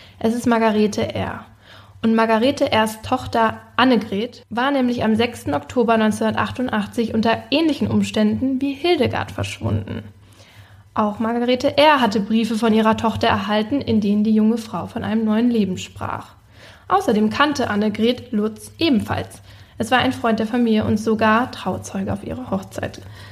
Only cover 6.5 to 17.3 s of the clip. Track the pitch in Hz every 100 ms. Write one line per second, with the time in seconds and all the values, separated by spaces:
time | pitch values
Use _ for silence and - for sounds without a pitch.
6.5 | - 254 214 196 - 226 226 220 226 -
7.5 | 285 330 277 208 214 196 220 214 214 262
8.5 | 262 277 269 349 330 - - - - 98
9.5 | - 104 104 - - - - - - -
10.5 | - - - - - 214 202 220 240 240
11.5 | 247 277 - 302 285 233 220 202 220 226
12.5 | 220 233 214 220 220 220 - 233 214 196
13.5 | 214 220 277 - 220 202 208 214 214 214
14.5 | 226 - 175 196 - 196 220 220 214 247
15.5 | 233 190 180 - - - - - - _
16.5 | - - - - 381 381 208 214